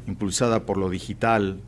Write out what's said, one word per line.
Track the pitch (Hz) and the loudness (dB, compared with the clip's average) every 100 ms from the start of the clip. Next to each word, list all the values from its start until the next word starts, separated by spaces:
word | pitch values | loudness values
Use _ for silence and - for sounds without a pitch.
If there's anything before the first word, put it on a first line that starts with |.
| - | -8
impulsada | 90 101 - 123 113 - | -4 -2 2 2 2 2
por | 98 | 0
lo | 92 | 0
digital, | 92 - 98 113 113 98 95 | -2 -6 -2 2 4 2 -2